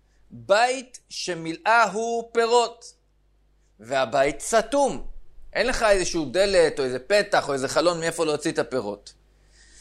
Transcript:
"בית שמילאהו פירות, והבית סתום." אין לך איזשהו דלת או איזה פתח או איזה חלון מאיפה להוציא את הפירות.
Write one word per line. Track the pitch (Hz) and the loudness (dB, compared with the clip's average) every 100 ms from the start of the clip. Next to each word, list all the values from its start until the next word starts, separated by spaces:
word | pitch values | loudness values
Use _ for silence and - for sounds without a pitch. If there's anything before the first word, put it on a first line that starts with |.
| _ _ _ | _ _ _
"בית | 120 117 202 247 262 254 - _ | -14 2 4 4 0 -10 -20 _
שמילאהו | - - 165 165 160 202 233 214 196 233 233 233 | -10 -8 -6 -8 -4 2 4 2 0 -4 -4 -2
פירות, | 233 226 240 233 - - - _ _ _ _ _ _ _ _ | -2 2 4 2 -4 -20 -20 _ _ _ _ _ _ _ _
והבית | 110 135 127 143 139 151 | -4 -2 0 2 2 0
סתום." | - 220 208 285 269 139 - - - - - | 0 0 2 0 0 -2 -8 -12 -16 -18 -8
אין | - 226 | -4 -2
לך | - | 0
איזשהו | 220 196 175 170 | 2 2 2 -2
דלת | 143 170 202 190 156 - | -2 0 2 4 2 2
או | |
איזה | 131 127 | -4 -4
פתח | - 208 202 160 131 | 0 0 2 0 0
או | |
איזה | 139 131 | -2 -2
חלון | 156 165 170 | 0 0 0
מאיפה | 165 165 | -2 -2
להוציא | 160 147 165 | -2 0 -2
את | 151 | -2
הפירות. | 147 127 104 101 - - _ _ _ _ - - | -2 -4 -6 -10 -14 -20 _ _ _ _ -20 -20